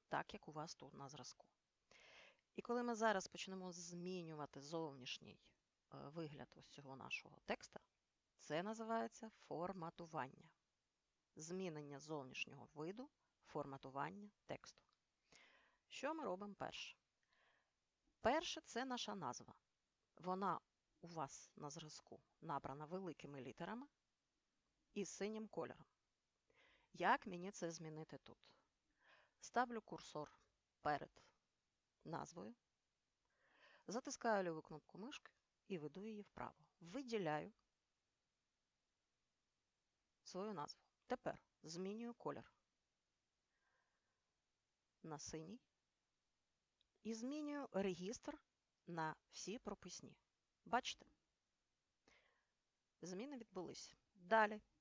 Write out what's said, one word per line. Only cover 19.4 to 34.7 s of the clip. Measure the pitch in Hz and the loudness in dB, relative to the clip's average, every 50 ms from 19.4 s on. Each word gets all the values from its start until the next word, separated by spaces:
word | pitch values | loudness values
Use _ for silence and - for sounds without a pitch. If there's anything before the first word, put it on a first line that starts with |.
| 117 - - - _ _ _ _ _ _ _ _ _ _ _ - | -8 -14 -16 -20 _ _ _ _ _ _ _ _ _ _ _ -4
Вона | 156 180 185 190 196 190 165 - - _ _ _ _ _ _ _ | 0 0 2 4 4 4 2 2 0 _ _ _ _ _ _ _
у | - 170 | -12 -6
вас | 170 165 147 139 - - - - - | -2 -2 -2 -2 -4 -8 -14 -16 -10
на | - 143 147 | -8 -8 -6
зразку | 147 160 156 151 - - - - - - - _ _ _ | -6 -6 -8 -10 -10 -12 -12 -14 -16 -16 -16 _ _ _
набрана | - 160 151 139 - - 135 143 151 | -2 0 0 0 0 0 -4 -4 -4
великими | 147 175 185 196 175 143 - - 143 143 139 | -2 -2 -2 0 -2 -2 -4 -6 -6 -6 -6
літерами | 123 123 113 - 170 185 208 240 277 294 _ _ _ _ _ _ _ _ _ _ _ _ _ _ _ _ _ _ _ _ - | -6 -6 -4 -4 -2 -2 -2 -4 -6 -8 _ _ _ _ _ _ _ _ _ _ _ _ _ _ _ _ _ _ _ _ -2
і | 202 196 | 0 0
синім | 165 - - 196 208 220 220 220 208 | 0 0 0 0 0 0 -2 -4 -2
кольором. | - - 151 - - - 143 - _ _ _ _ _ _ _ _ _ _ _ _ _ - - - - - - _ - | -2 -2 -2 -2 -4 -8 -12 -18 _ _ _ _ _ _ _ _ _ _ _ _ _ -20 -20 -20 -20 -20 -20 _ 0
Як | - 170 185 240 277 - 226 | 6 8 10 10 8 6 2
мені | 180 175 175 190 | -4 -2 -4 -4
це | 202 - 180 170 | -2 0 0 0
змінити | 165 156 165 160 156 156 160 - - 135 | 0 -2 -6 -6 -6 -6 -8 -8 -10 -12
тут? | - - 127 - - - - - _ _ _ _ _ _ _ _ - - - - - - _ _ | -12 -14 -16 -16 -20 -20 -20 -20 _ _ _ _ _ _ _ _ -20 -20 -20 -20 -20 -20 _ _
Ставлю | - - - 233 247 240 240 220 | -14 2 4 4 4 6 2 -2
курсор | - - 170 156 - - - 151 151 - - - - _ _ _ _ _ _ _ | -4 -6 -8 -8 -8 -8 -6 -6 -6 -6 -10 -16 -20 _ _ _ _ _ _ _
перед | - 147 147 143 - - - - - - - _ _ _ _ _ _ _ _ _ _ _ _ _ _ | 2 4 4 4 2 -4 -10 -16 -20 -20 -20 _ _ _ _ _ _ _ _ _ _ _ _ _ _
назвою, | 156 160 151 - - 165 175 185 220 240 - _ _ _ _ _ _ _ _ _ _ _ _ _ _ _ _ _ - - - - - - - - - | -4 -2 -2 -2 -4 -6 -8 -8 -8 -10 -12 _ _ _ _ _ _ _ _ _ _ _ _ _ _ _ _ _ -20 -20 -20 -20 -20 -20 -14 -8 -4
затискаю | 180 240 - 302 269 - - 240 220 202 190 | -4 -2 -2 -2 -4 2 4 6 6 6 6
ліву | 175 165 160 | 4 2 0
кнопку | - - | -4 -6